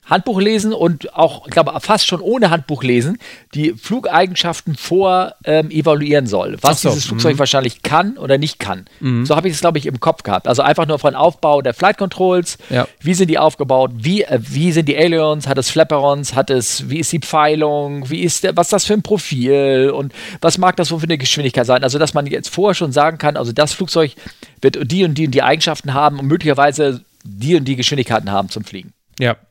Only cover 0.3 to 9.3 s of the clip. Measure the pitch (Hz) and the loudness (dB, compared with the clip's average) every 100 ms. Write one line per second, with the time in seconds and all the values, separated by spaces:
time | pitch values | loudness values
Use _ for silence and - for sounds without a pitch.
0.3 | 190 202 220 214 220 170 160 - - 160 | 0 0 0 -2 0 0 -2 -6 0 0
1.3 | - - 170 147 143 - 214 - 175 185 | 0 -2 0 0 -2 0 2 2 -2 -2
2.3 | 247 202 165 - 151 135 123 127 226 - | 2 2 0 -2 -4 2 2 2 -4 -10
3.3 | - _ 143 151 110 - 233 - 156 185 | -20 _ -4 -4 -4 -6 -4 0 0 0
4.3 | 180 175 160 - 151 - 180 196 185 185 | -2 -4 -4 -6 -8 -2 2 2 2 0
5.3 | - - 156 156 156 151 147 147 147 123 | -6 0 0 2 0 2 2 4 2 2
6.3 | 98 95 98 143 151 - 147 - 113 139 | -2 -4 0 0 2 0 0 -2 -2 0
7.3 | 143 139 143 131 - - 156 196 247 143 | 2 2 0 -2 -6 -2 0 0 -4 0
8.3 | 139 151 - 101 92 92 _ 139 120 131 | 0 0 -6 -8 -8 -12 _ -4 -2 0